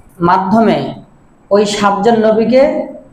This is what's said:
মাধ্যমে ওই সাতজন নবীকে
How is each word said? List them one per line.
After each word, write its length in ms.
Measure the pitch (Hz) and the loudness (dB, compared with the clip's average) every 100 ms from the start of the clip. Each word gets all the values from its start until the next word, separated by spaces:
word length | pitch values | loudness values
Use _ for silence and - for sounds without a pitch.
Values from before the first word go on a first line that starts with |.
| - - | -20 -4
মাধ্যমে 720 | 170 180 190 220 214 147 135 - - _ _ _ - | 0 0 0 0 2 0 -4 -12 -20 _ _ _ -2
ওই 160 | 202 208 | 0 0
সাতজন 500 | - 208 196 220 220 | 0 -2 0 0 2
নবীকে 720 | 220 214 226 254 294 311 - - - | 2 0 2 2 2 -2 -8 -14 -20